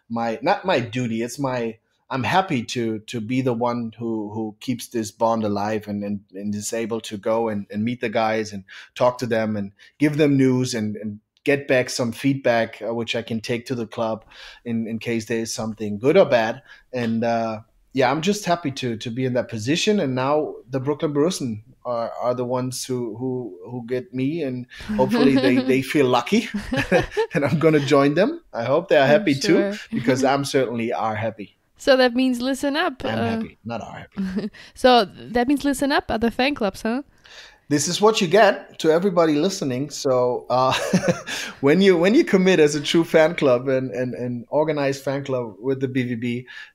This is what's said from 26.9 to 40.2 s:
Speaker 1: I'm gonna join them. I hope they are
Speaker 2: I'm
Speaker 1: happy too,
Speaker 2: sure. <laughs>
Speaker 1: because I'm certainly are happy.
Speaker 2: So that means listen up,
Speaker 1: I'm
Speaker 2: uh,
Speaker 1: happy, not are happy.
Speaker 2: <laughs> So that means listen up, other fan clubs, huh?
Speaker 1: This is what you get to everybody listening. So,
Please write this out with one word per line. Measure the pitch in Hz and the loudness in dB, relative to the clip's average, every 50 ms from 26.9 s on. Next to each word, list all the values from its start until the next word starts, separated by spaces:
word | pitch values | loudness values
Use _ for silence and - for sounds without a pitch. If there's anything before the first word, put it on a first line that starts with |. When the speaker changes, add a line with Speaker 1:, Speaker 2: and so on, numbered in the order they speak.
| 190 170 - - - 403 453 - - | 2 2 0 0 -2 -4 -2 -2 0
Speaker 1:
I'm | 170 139 117 123 147 | 0 0 2 2 4
gonna | 156 160 156 147 | 4 4 4 4
join | 143 131 147 139 139 143 147 | 4 4 4 6 6 4 4
them. | 170 202 269 339 339 - _ - | 4 2 2 0 -4 -10 _ -8
I | 113 117 | -4 -2
hope | 123 143 165 175 - | 0 0 0 2 4
they | 160 147 | 4 6
are | 135 | 6
Speaker 2:
I'm | 135 | 6
Speaker 1:
happy | 151 156 214 156 139 | 6 4 4 2 0
too, | 135 - 202 170 - 202 196 202 | 0 2 2 4 4 2 0 -2
Speaker 2:
sure. | - - | -6 -10
<laughs> | - | -8
Speaker 1:
because | 220 - 113 123 127 127 131 | -6 -4 0 0 2 2 4
I'm | 131 139 139 139 | 2 2 2 0
certainly | 135 - 139 127 107 120 117 113 117 - | 0 0 0 0 0 -2 -4 -4 -4 -2
are | 76 107 110 110 | -2 -2 -2 -2
happy. | 104 113 113 101 - 98 - _ _ _ _ _ - | -2 -4 -6 -6 -8 -12 -16 _ _ _ _ _ -4
Speaker 2:
So | - 277 262 | 0 2 4
that | 262 254 247 233 | 4 4 2 2
means | 247 262 262 254 240 247 | 2 0 0 0 0 -2
listen | 262 277 254 - 285 277 | -2 -2 -2 -2 -2 -2
up, | 311 359 339 262 - - | 0 -2 -2 -4 -6 -6
Speaker 1:
I'm | - 220 - | -4 -2 -2
Speaker 2:
uh, | 226 - | -2 -2
Speaker 1:
happy, | - 113 - - - _ - | -2 -4 -6 -8 -12 _ -12
not | 113 117 110 | -10 -10 -8
are | - - - - - | -10 -12 -14 -16 -16
happy. | - - 202 190 185 185 202 190 214 - - - | -12 -8 -6 -6 -4 -4 -4 -6 -6 -10 -12 -20
Speaker 2:
<laughs> | - - | -20 -4
So | - - 254 247 240 202 | 2 4 6 6 6 4
that | 180 - - 113 127 220 240 240 247 | 2 -4 -14 -12 -4 -2 0 2 2
means | 294 262 - | 0 0 0
listen | 285 269 - 285 269 | 0 -2 0 0 0
up, | 294 349 - - | 0 0 0 -2
other | - 220 226 233 | -4 -2 -2 -2
fan | - - 254 285 294 | 0 0 0 0 0
clubs, | - 220 190 - - - | -2 -2 -4 -4 -4 -4
huh? | 220 233 262 294 _ _ _ _ - - - - - - _ _ - | -4 -4 -4 -6 _ _ _ _ -20 -20 -20 -20 -20 -20 _ _ -2
Speaker 1:
This | 147 147 - 180 | 0 0 0 0
is | 170 156 | 0 2
what | 208 214 214 214 | 4 4 4 4
you | 202 | 2
get | 160 175 208 220 196 240 - - - - - | 4 6 6 6 6 4 2 -4 -16 -8 -2
to | - 160 | 2 2
everybody | 156 170 185 202 175 180 165 160 151 | 4 4 2 2 2 4 4 4 4
listening. | 147 156 196 190 - 165 139 123 127 143 147 | 2 2 0 -2 -2 -4 -4 -4 -4 -6 -6
So, | - - - 139 127 123 | -8 -4 -2 0 2 2